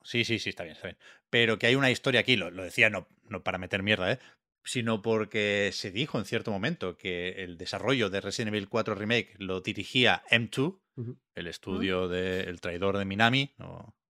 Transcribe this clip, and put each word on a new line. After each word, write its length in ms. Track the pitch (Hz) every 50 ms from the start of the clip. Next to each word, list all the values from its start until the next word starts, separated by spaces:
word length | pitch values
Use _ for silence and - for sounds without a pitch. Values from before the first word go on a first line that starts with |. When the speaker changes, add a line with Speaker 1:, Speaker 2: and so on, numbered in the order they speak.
Speaker 1:
Sí, 220 | _ - - 120 110
sí, 140 | - 113 101
sí, 100 | - 104
está 140 | - - 90
bien, 100 | - -
está 140 | - - 90
bien. 100 | - - - - - _ _ _
Pero 280 | - 120 117 110 110 92
que 80 | 120
hay 80 | 120 131
una 140 | 139 139 127
historia 300 | 113 - - 135 123 113
aquí, 160 | 101 131 123
lo, 140 | 101 85 90
lo 140 | 87 92 92
decía 260 | 85 - 120 113 110
no, 160 | 104 92 - - _ _ _ -
no 160 | 95 90 -
para 140 | 98 90 92
meter 240 | 92 85 104 98
mierda, 280 | 98 104 107 92 90 98
¿eh? 80 | 131 - - - _ _ _ _ _ _ _
Sino 380 | - - 127 113 113 113 101
porque 680 | 98 113 113 107 107 101 - 107 104 104 101 101 101 95
se 200 | - - - 98
dijo 260 | 87 110 147 - - 120
en 60 | 98
cierto 260 | - 120 110 - 117
momento 460 | 101 95 107 151 175 - 95 90 85
que 480 | - - 95 87 87 90 92 - 98 92
el 120 | 90 87
desarrollo 540 | 85 92 - 104 95 98 120 139 123 107 95
de 100 | 95 95
Resident 280 | 98 101 - - 113 107
Evil 200 | 107 104 98 -
cuatro 260 | - 110 104 113 104
Remake 400 | 95 107 107 120 113 - - - 98
lo 220 | 98 92 92 92
dirigía 640 | - 113 101 107 90 - - 131 120 104 90 - - -
M 180 | 120 117 113 -
two, 340 | - 135 135 180 - _ _ _ _
Speaker 2:
Ujú. 220 | 127 113 120 127 - _ _ _
Speaker 1:
el 120 | 90 87
estudio 600 | 82 - - - 98 92 92 95 95 92 92 92 87
de 320 | 90 90 92 92 92 95
El 200 | 92 92 87 -
Traidor 380 | - 87 87 87 98 98 98 101
de 60 | 98
Minami, 500 | 95 98 101 113 117 127 135 139 - _ -
no, 360 | 90 87 87 87 - 107 - _ _